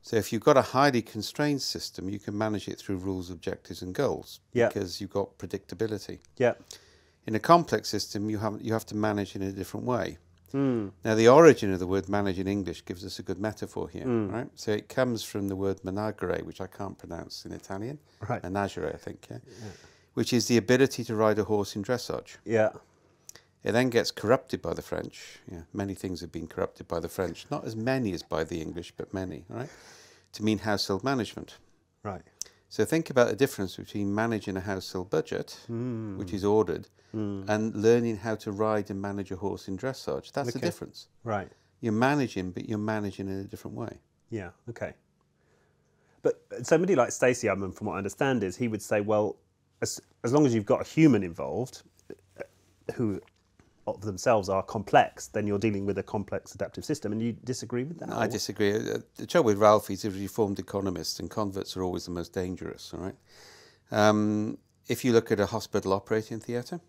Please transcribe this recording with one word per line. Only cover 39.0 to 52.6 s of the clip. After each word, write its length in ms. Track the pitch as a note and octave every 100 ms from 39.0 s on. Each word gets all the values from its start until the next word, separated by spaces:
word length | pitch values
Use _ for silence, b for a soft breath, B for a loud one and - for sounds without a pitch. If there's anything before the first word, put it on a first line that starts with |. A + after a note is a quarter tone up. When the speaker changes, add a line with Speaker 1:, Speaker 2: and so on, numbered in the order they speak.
Speaker 1:
manage 300 | G2+ G2+ F#2+
a 60 | F#2
horse 300 | G2 F#2+ -
in 80 | F#2+
dressage. 540 | C3 B2+ - C2+ -
That's 180 | - B2+
the 80 | C3
Speaker 2:
Okay. 80 | F3
Speaker 1:
difference. 400 | - - - - _
Speaker 2:
Right. 260 | A#2 G#2 F#2 b b b
Speaker 1:
You're 140 | A#2+
managing, 580 | G#2+ B2+ D3 B2 - F#2
but 160 | F2+ -
you're 100 | G#2+
managing 500 | G#2 G#2+ G#2 F#2+ G2
in 100 | F#2+
a 40 | G2
different 320 | - - A2
way. 220 | A2+ G#2 _ _ _
Speaker 2:
Yeah, 220 | A2 F2+ - -
okay. 240 | A2+ F#2 - _ _ _ _ _ _ _ _ _ _ _ _
But 200 | D3+ - _ G2+
somebody 320 | B2+ D#3+ F#3 E3
like 160 | A2+
Stacey, 380 | - B2+ B2 A2
I 60 | G2
mean, 160 | G2
from 160 | F#2 G#2
what 60 | F2
I 20 |
understand, 460 | G2 - C#3+ B2+
is 140 | G2 -
he 100 | B2
would 140 | G#2+
say, 200 | - G#2+
well, 360 | G2+ G#2+ G#2+ - _ _ _ _
as, 200 | A2+ - _ _
as 100 | A#2+
long 120 | C#3+ D3
as 80 |
you've 120 | A2+ G2+
got 160 | B2+
a 20 |
human 400 | G2+ - D#3+ A2
involved, 600 | F2+ E2 C2+ E2+ B2+ - - _ _ - _ -
uh, 40 | - _